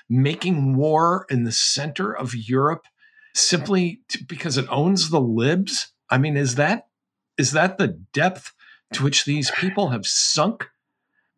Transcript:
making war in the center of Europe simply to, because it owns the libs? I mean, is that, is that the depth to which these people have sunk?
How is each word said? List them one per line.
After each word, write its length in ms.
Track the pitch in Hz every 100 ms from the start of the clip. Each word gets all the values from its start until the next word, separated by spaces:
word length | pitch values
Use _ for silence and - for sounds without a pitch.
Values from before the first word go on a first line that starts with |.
| -
making 640 | 123 139 170 180 160 135
war 520 | 131 151 156 170 185 -
in 160 | 131
the 80 | 117
center 580 | - - 139 151 - 202 -
of 180 | 127
Europe 520 | 117 107 131 143 165 _ _ _ _ _
simply 640 | - - 175 - 190 175 - -
to, 160 | -
because 320 | - 156 170 131
it 100 | 131
owns 400 | 135 165 196 160
the 100 | 160
libs? 720 | 123 113 131 175 196 - - _ -
I 80 | 131
mean, 220 | 151 143
is 160 | 139
that, 320 | 123 151 226 - _ _ _ _ -
is 160 | 127
that 240 | 151 185 185
the 120 | 123 82 95
depth 400 | 139 175 185 - _ - - -
to 100 | -
which 220 | 139 - -
these 240 | 147 131
people 400 | - 185 196 175
have 160 | 117 -
sunk? 640 | - - 170 175 - - _ _ _ _ _ _